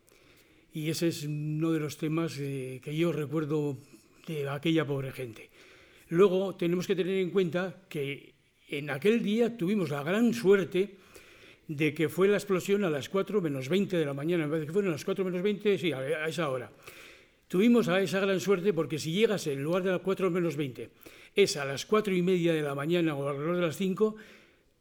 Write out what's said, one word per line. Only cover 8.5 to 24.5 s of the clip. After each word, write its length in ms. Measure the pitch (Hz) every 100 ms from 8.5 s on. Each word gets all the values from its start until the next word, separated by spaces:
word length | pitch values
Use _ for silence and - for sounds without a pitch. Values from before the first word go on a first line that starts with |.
| _ -
en 220 | 147 147
aquel 320 | 135 196 233
día 340 | 196 214 233 233
tuvimos 340 | 170 214 156
la 120 | 143
gran 300 | 143 208 240
suerte 640 | - 180 202 165 180 202 - - - - - - - -
de 240 | 147 156
que 160 | 151 151
fue 200 | - 196
la 80 | 202
explosión 480 | 202 180 190 202
a 60 | 190
las 180 | 147 120
cuatro 320 | 196 190 202
menos 280 | 160 135 131
veinte 280 | 185 196 175
de 100 | 143
la 80 |
mañana, 300 | 139 156 175
me 60 | 151
parece 160 | 160 151
que 60 |
fueron 180 | 180 196
a 40 |
las 100 | 147
cuatro 200 | - 190
menos 180 | 185 180
veinte, 340 | 196 202 208 185
sí, 140 | 165
a, 60 | 131
a 300 | 135 160 156
esa 200 | 151 151
hora. 220 | 131 110 - - - - - - _ _
Tuvimos 400 | 180 233 240 165
a 120 | 185
esa 200 | 185 190
gran 200 | 196 185
suerte 320 | 190 190 196
porque 260 | 165 147 151
si 140 | 156
llegase, 400 | 175 220 196 156
en 100 | 139
lugar 200 | 143 185
de 80 | 185
las 100 | 180
cuatro 300 | 185 185 185
menos 260 | 180 165 143
veinte, 340 | 143 120 113 - - - -
es 220 | - 190 151
a 80 |
las 220 | 139 139 -
cuatro 280 | 214 214
y 80 | 185
media 300 | 180 180 165
de 100 | 160
la 120 | 147
mañana 400 | 139 147 175 160
o 140 | 139 139
alrededor 280 | 143 156 175
de 60 |
las 140 | 170 -
cinco, 400 | 190 185 214 214 - - -